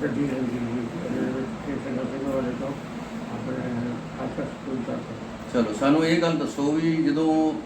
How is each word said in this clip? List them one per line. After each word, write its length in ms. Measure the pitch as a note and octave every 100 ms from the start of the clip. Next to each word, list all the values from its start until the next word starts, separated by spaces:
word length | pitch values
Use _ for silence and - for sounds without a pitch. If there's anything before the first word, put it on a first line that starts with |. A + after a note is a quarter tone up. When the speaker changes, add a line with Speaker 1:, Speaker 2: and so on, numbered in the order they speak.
Speaker 1:
ਗੱਡੀ 260 | C#3+ B2+ C#3
ਰਹਿੰਦੀ 300 | B2+ A#2+ B2
ਸੀ, 280 | A#2 B2 A#2 E3+ B2
ਰੇਲਵੇ 280 | B2+ B2+ C3
ਸਟੇਸ਼ਨ 540 | A2+ - C#3+ B2 C#3 B2
ਤੋਂ 360 | A#2+ C3+ C3+
ਵਾਲੇ 200 | C3+ B2 -
ਤੋਂ 80 | C4+
ਆਪਣੇ 880 | - - - - - - A2+ C3 B2+ B2 A#2 A#2+ A#2 - B2
ਖਾਲਸਾ 240 | B2+ -
ਸਕੂਲ 340 | - - C3+ B2+ B2+
ਤੱਕ। 140 | A#2 - - - - -
Speaker 2:
ਚਲੋ, 220 | B2 G#2+ G#2+
ਸਾਨੂੰ 260 | C3+ D#3+ D#3+
ਇਹ 160 | E3+
ਗੱਲ 160 | E3+ D#3
ਦੱਸੋ 340 | B2+ - C#3+
ਵੀ 240 | D#3 E3 D#3+
ਜਦੋਂ 560 | C#3+ C#3+ D#3+ D#3 D#3 D3+